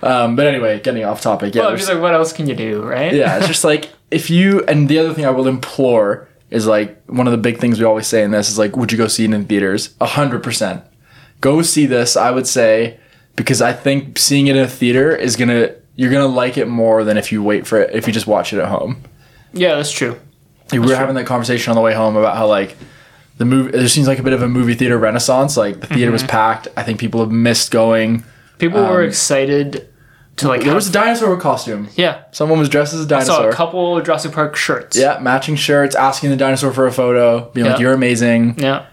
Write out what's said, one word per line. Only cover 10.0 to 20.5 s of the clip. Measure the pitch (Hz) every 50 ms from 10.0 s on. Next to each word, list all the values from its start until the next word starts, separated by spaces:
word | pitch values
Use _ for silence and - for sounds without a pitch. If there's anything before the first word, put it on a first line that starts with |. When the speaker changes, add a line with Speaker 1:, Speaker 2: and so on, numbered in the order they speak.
Speaker 1:
A | 127
hundred | 117 - 143 147 139 120 117 -
percent. | 123 113 - 113 95 87 87 - _ _ _ _ _ _ - - _ _ _
Go | - 135 143 160 170
see | 165 - 156 151
this, | 135 123 120 117 120 -
I | - 117 120 127
would | 127 127
say, | 127 - 131 117 113 110 110 113 117 117 - _ _ _ _ _ _ _
because | - 113 - 135 110 117
I | 117 127
think | - - 143 139 139 135 139 - -
seeing | - - 143 143 139 139
it | 135
in | 135 131
a | 120
theater | - - 123 120 120 131 135 151 165
is | - - 127 110
gonna, | 110 123 120 120 117 113 - - - _ _ _
you're | - 127 123
gonna | 123 139 139
like | 135 127 123 123 127 127 143
it | 123
more | 107 120 117 113 113 110 110 110
than | 107 107
if | 107 101 -
you | - 107 104
wait | 104 107 98 -
for | - - 110
it, | 95 - -
if | 113 110
you | - 104
just | 113 107
watch | 107 104 95 87 - -
it | 98
at | 85 98
home. | 101 - - 107 127 - - - _ _ _ _ _ _ - _ -
Speaker 2:
Yeah, | 196 180 180 156
that's | 147 147 147 -
true. | - - 120 117
Speaker 1:
We | - - - _ _ _ _